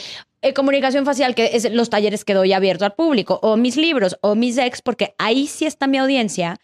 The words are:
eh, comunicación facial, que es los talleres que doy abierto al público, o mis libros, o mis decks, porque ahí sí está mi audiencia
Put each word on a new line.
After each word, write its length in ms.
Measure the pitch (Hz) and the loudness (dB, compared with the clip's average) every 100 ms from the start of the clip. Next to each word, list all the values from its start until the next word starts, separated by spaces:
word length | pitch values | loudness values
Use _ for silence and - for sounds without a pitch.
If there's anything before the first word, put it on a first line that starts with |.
| - - - _ | -10 -18 -20 _
eh, 120 | 269 | -2
comunicación 520 | 269 277 277 269 277 277 | 0 0 2 0 0 0
facial, 280 | 262 262 | 0 0
que 180 | 247 226 | 0 0
es 180 | 233 208 | 0 0
los 180 | 233 233 | 0 0
talleres 360 | 214 208 202 - | 0 0 -2 0
que 80 | |
doy 180 | 190 190 | 2 4
abierto 320 | 190 190 170 208 | 4 2 0 -2
al 80 | |
público, 460 | 202 330 247 - - | 0 2 2 0 0
o 140 | 214 220 | 2 2
mis 220 | 247 247 | 2 2
libros, 400 | 339 277 190 - | 0 2 0 0
o 140 | 202 214 | 0 0
mis 200 | 247 240 | 0 0
decks, 240 | 247 - | -2 -4
porque 340 | - 214 208 - | -6 -4 -4 -2
ahí 300 | 208 262 285 | 0 0 -2
sí 180 | - 311 | -4 -4
está 220 | - 269 | -2 -2
mi 100 | 269 | 0
audiencia 600 | 269 269 208 - 170 185 | 0 0 -2 -4 -6 -8